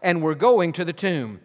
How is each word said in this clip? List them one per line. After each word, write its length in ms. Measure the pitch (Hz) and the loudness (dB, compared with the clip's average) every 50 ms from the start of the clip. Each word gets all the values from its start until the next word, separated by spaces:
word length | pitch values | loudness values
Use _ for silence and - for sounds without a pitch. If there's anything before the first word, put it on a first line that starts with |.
"and 220 | - 180 175 165 156 | -2 -2 0 0 0
were 140 | 160 156 | -2 -2
going 360 | 139 196 247 247 208 175 170 151 | 2 4 4 4 4 2 0 -2
to 100 | 180 175 | -4 -6
the 80 | 165 160 | -6 -6
tomb. 480 | - 202 190 175 147 120 110 101 90 - | -4 -4 -2 -2 -2 -4 -6 -10 -14 -18